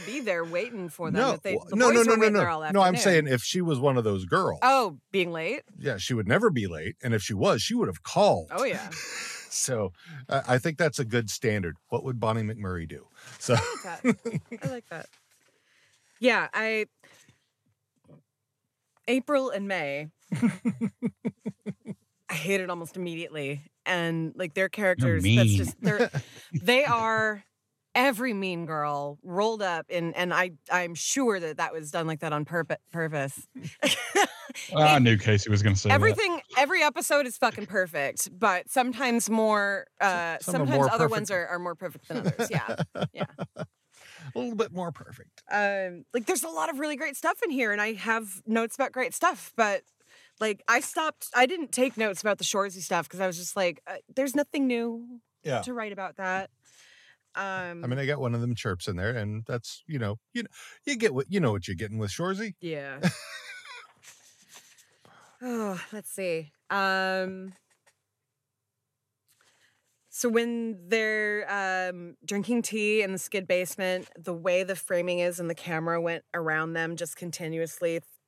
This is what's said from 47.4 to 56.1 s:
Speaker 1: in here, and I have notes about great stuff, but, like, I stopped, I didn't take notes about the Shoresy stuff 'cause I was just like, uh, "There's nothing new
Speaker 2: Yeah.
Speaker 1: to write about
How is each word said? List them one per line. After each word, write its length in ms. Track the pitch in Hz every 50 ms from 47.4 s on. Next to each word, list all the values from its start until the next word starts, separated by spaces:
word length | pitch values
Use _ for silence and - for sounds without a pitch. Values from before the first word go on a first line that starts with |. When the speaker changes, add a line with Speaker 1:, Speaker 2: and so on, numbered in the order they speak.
Speaker 1:
in 80 | 466 349
here, 220 | 262 262 233 214
and 80 | 208 208
I 140 | 208 220 220
have 480 | 185 180 226 226 226 220 196 190 - -
notes 300 | 220 220 226 226 220 -
about 160 | - 269 -
great 220 | - 254 254 170 -
stuff, 380 | - 339 359 302 - - - -
but, 260 | - 220 208 196 170 - _ _ _ _ _ - - - _ _ -
like, 220 | 214 220 202 - _ -
I 120 | 233 262
stopped, 480 | 285 - - 339 311 311 - _ - - -
I 120 | 240 254
didn't 260 | 254 381 349 285 -
take 240 | - 247 254 269 -
notes 240 | 214 226 208 185 -
about 180 | - 214 196 -
the 60 | 180
Shoresy 380 | - - 196 196 202 175 190
stuff 260 | 151 - 190 170 160 -
'cause 120 | 180 185
I 60 | 190
was 100 | 185 170
just 200 | 170 175 - -
like, 240 | 196 185 175 156 - _ 165
uh, 80 | 185 - - - -
"There's 200 | 262 277 269 233
nothing 300 | 294 285 - - 294 269 254
new 520 | 240 233 233 233 226 233 240 240 247 233 _ _ _ _
Speaker 2:
Yeah. 200 | - 156 127 117
Speaker 1:
to 100 | - 247 247
write 180 | 233 220 208
about 240 | 196 196 190 170